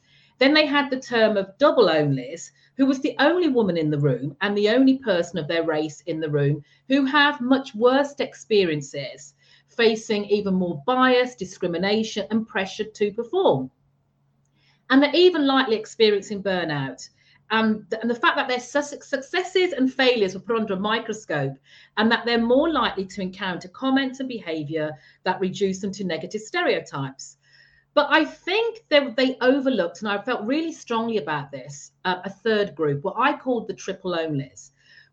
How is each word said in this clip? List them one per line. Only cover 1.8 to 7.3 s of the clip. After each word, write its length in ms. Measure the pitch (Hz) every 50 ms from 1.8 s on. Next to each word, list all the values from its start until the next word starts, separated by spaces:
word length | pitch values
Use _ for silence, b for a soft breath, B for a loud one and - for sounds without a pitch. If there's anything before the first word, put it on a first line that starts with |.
| 208
onlys, 640 | 170 160 151 147 147 135 131 - - 170 175 - - b b b b b
who 100 | - 269
was 140 | 262 262 262
the 140 | - 240 - -
only 280 | 269 311 339 359 349 294
woman 280 | 247 233 214 185 170
in 140 | 165 156 151
the 100 | 151 143
room 360 | 143 143 160 - 135 147 - -
and 180 | 190 208 202 208
the 120 | 208 208
only 280 | 226 254 269 269 262 262
person 400 | - 214 180 170 175 - - 170
of 80 | 151
their 160 | 160 165 165
race 400 | 160 160 156 156 156 156 147 - -
in 120 | 170 160 160
the 120 | 160 151
room, 340 | 147 143 143 143 147 147 B B B B B -
who 160 | 269 285 269
have 360 | 262 302 294 285 294